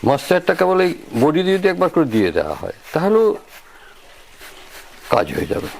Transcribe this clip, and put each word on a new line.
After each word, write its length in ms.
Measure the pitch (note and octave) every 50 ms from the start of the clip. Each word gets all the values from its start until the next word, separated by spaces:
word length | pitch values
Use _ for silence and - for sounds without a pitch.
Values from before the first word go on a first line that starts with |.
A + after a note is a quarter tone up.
| -
ময়েশ্চারটা 480 | - C#3 C#3 - - F#3 F3+ F3 - F#3 E3
কেবল 180 | F#3 F3+ F#3 F#3 F#3
এই 60 | F3+ E3 - - - - A#2
বডি 200 | A#2+ D3+ D3+ E3+ F#3
দিয়ে 120 | F#3 F#3+ F#3+
যদি 100 | F#3 G3 F#3
একবার 160 | F3 F#3 F3 -
করে 120 | E3+ D#3+ C3 A2
দিয়ে 140 | A2 G2+ F2+ D#2 E2+
দেওয়া 180 | D2+ D2+ D2+ -
হয়, 160 | - F#2+ - - - - -
তাহলেও 340 | - E3+ G3 G#3+ A3 A3+ G#3+ - - - - - - - - - - - - - - - - - - - - - - - - - - - - - - - - - - - - -
কাজ 140 | A#2 - - -
হয়ে 160 | - E2 - -
যাবে 160 | G#2 - - - -